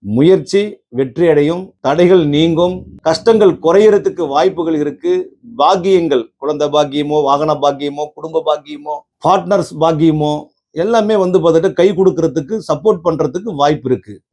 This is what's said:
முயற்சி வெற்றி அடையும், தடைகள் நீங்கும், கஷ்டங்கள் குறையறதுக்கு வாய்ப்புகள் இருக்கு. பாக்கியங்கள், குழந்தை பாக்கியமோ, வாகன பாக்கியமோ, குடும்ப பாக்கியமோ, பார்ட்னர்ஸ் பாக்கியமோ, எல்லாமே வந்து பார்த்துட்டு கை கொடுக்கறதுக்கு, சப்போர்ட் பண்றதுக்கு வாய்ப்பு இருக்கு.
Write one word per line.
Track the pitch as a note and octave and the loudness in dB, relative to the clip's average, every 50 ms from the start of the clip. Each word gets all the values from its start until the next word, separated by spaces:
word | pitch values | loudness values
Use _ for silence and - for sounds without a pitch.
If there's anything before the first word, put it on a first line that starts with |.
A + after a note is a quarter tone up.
| _ G2 G#2 A#2+ | _ -4 -2 2
முயற்சி | C#3+ E3 F#3+ F3+ D3+ - - G3+ G3+ G#3 G3+ _ _ _ - A#2+ | 4 4 4 2 0 -2 -2 -2 -2 -2 -8 _ _ _ -6 -4
வெற்றி | C3+ C3 A2+ D3 F3 E3+ D#3 | -4 -4 -2 -2 2 2 4
அடையும், | D3 D3 D3+ E3 F3+ F#3+ F#3+ _ _ _ C3 | 2 2 0 -2 -4 -8 -14 _ _ _ -4
தடைகள் | C#3+ D#3+ F3 F3 F#3+ F#3 E3 D3 C#3+ | 0 2 4 4 4 4 2 2 0
நீங்கும், | D3 D#3+ E3 E3 D#3 F3 F3+ F#3 F#3 - - - - _ D#3+ | 2 2 2 2 0 0 -2 -2 -6 -12 -16 -20 -6 _ -4
கஷ்டங்கள் | D#3+ - - A3+ A3+ A3 G#3 F#3+ D#3+ - - | -4 0 2 2 2 4 4 4 2 2 0
குறையறதுக்கு | D#3+ E3+ G3 G#3+ G#3+ G3+ G3+ - G3 F#3+ - E3+ D3+ C#3 | 2 2 4 6 6 4 4 0 -2 -4 -4 -6 -2 0
வாய்ப்புகள் | D3 E3 F#3+ - D#3 E3+ E3 E3 D3+ D3 | 0 0 0 0 -2 -4 -2 -2 -2 -2
இருக்கு. | D3 C#3 - - F3 F#3 F#3 F3+ - _ _ _ - - A#2 C#3+ | -4 -6 -6 -4 -4 -4 -4 -4 -8 _ _ _ -20 -4 0 2
பாக்கியங்கள், | D#3 F#3+ F#3+ E3+ G3 F#3+ F3+ E3+ D#3+ C#3 B2+ A2+ - _ _ | 2 2 0 0 2 2 2 2 2 0 -2 -2 -4 _ _
குழந்தை | - C#3+ D3+ D3 D3 D3 C#3+ D3+ | -8 -6 -4 -2 -4 -2 0 0
பாக்கியமோ, | D3 C#3+ C3+ D3 D3 D3 D3 D3+ D3 C3+ | 0 0 -2 -6 -4 -2 -2 0 2 2
வாகன | C#3 C#3+ D3+ D#3 D3+ C#3 C3+ | 0 0 0 -2 -2 0 0
பாக்கியமோ, | C#3+ C#3+ C3+ C#3+ C#3+ C#3+ C#3+ D3+ D3 _ | -2 -2 -2 -6 -8 -6 -8 -10 -10 _
குடும்ப | - D3+ D#3+ D#3 D#3+ D#3 D#3 | -14 -16 -6 -6 -4 -2 -2
பாக்கியமோ, | D3+ D3 C#3+ D3 D3+ C#3+ D3 D3+ D3+ D3 - _ _ _ - D#3+ | -4 -4 -4 -12 -18 -16 -10 -10 -12 -12 -12 _ _ _ 0 0
பார்ட்னர்ஸ் | F#3 G3 F3 F3 G3+ G3 E3+ - - D#3 D#3 | 0 0 0 -2 -2 -2 -2 -4 -4 -2 0
பாக்கியமோ, | E3 E3 D3+ D#3+ E3 D#3 D3+ D3+ D3+ D3+ D3+ - _ _ _ _ _ _ D3+ | 0 0 2 2 2 2 2 0 -2 -2 -4 -8 _ _ _ _ _ _ -4
எல்லாமே | E3 G#3 A#3 A3+ G#3+ G#3 G#3+ G#3 | -2 0 0 0 0 2 0 0
வந்து | F#3 F3+ F3+ F#3 D#3+ | 0 2 0 2 2
பார்த்துட்டு | E3+ D#3+ D#3+ D#3+ G3 - - | 4 2 2 2 0 -2 0
கை | F3 G3 G3+ D#3+ | 0 0 2 2
கொடுக்கறதுக்கு, | F#3+ F#3+ D#3 C#3+ D#3+ D#3+ C3 D#3 D#3 - A3 A3 F3 - | 2 0 2 0 -2 -2 -2 -4 -6 -6 -8 -8 -4 -4
சப்போர்ட் | D#3+ D3 C#3+ A3 G#3+ F3 D#3+ | -6 -2 0 -2 -2 0 0
பண்றதுக்கு | F3 E3 C#3+ D3+ D3 C3 F3+ G3+ A#3 F#3+ C#3 | -4 -2 0 -2 -4 -4 -6 -8 -8 -4 0
வாய்ப்பு | C#3+ D3 D#3 C#3 A2 B2+ | 0 0 0 0 -2 -4
இருக்கு. | B2+ G#2+ - - G2+ F#2+ _ _ | -4 -4 -4 -14 -20 -20 _ _